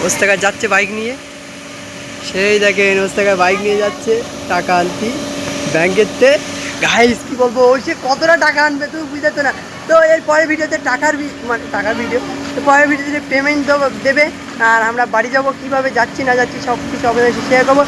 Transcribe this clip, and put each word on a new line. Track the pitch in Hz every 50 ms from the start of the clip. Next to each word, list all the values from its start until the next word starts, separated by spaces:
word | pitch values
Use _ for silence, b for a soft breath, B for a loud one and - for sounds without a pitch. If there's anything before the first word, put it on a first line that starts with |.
| -
ওস্তাকার | 180 180 - 208 196 196 185 190
যাচ্ছে | 196 202 - - 208 190
বাইক | 196 208 190 214 214
নিয়ে। | 220 233 262 277 - - - - - - - - - - - - - - - - - - - - - -
সেই | - 185 196 208 214 208 202
দেখেন, | 202 190 196 202 196 190 190 196
ওস্তাকার | 185 165 208 202 202 196 180 180
বাইক | 180 196 190 202
নিয়ে | 208 208 208 208
যাচ্ছে | 208 202 - - 226 220 233 240 - - - - - 185
টাকা | 180 180 190 180 175
আনতে | 175 180 165 - 214 226 269 - - - - - - - - - - - -
ব্যাংকের | 160 170 185 190 202 214 - - -
তে। | 247 269 294 - - - B B B B B - 165
গাইস, | 156 180 214 233 247 226 - -
কি | - 277 240
বলবো, | 247 247 220 254 247 247
ও | 254 269 202
সে | 330 320 - -
কতটা | 254 269 240 311 330 339 330 311
টাকা | 302 277 294 294
আনবে | 302 285 277 294 285
তুমি | 302 320 311 269
বুঝতে | 285 285 294
পারছো | 302 294 294 277
না। | 254 269 - - - - - -
তো | - 320 330 320 320 320
এর | 320 320 311
পরের | 302 311 320 294
ভিডিওতে | 311 302 311 302 320 302 285 269
টাকার | 247 269 294 302 302 285
বি-, | 294 285 - - 233 240
মানে | 233 226 - - -
টাকার | 202 196 208 233 226
ভিডিও, | 233 - 233 247 - - - - - - -
তো | 285 277
পরের | 285 277 285 294 285
ভিডিওতে | 294 277 285 294 285 294 285 -
পেমেন্ট | 269 269 277 294 294 294 269 254
দেবো, | 285 285 277 262 - - -
দেবে। | 269 269 294 294 320 - - - - - - 226 226
আর | 226 226 220 226
আমরা | 233 240 240 233 226
বাড়ি | 220 226 247 269
যাবো, | 269 269 277 262 -
কীভাবে | 254 262 269 269 262 262 -
যাচ্ছি | 240 233 - - - 269 262
না | 247 247
যাচ্ছি | 247 247 - 247 -
সব | 254 240 226 - -
কিছু | 277 - - 240
আপনাদের | 226 240 240 240 -
সাথে | 233 233 -
শেয়ার | 247 254 254
করবো। | 269 277 285 285